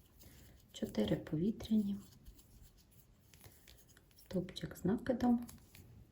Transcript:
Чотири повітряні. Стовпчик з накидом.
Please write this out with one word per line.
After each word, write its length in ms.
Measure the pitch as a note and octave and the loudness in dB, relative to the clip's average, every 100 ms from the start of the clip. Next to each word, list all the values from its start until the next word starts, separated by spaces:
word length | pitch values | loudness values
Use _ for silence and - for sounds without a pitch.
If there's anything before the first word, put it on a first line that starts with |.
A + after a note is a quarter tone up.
| - - - - - - - | -20 -20 -20 -20 -20 -20 -20
Чотири 440 | - A3 - G#3 D#3+ | -6 -4 0 2 0
повітряні. 840 | - D#3 F#3+ - - G#3+ G3+ G3+ - - - - - - - - - - - - - - - - - - - - - - | 0 0 0 -2 0 2 2 -2 -8 -20 -20 -20 -20 -20 -20 -20 -20 -20 -20 -20 -20 -20 -20 -20 -20 -20 -20 -20 -20 -20
Стовпчик 600 | - F#3+ F3 - D#3 - | -6 -4 -4 -6 -8 -2
з 80 | F3 | 0
накидом. 600 | A3+ - A#3+ B3 A#3+ - - - - - - - | 0 0 2 4 4 0 -14 -20 -20 -20 -20 -20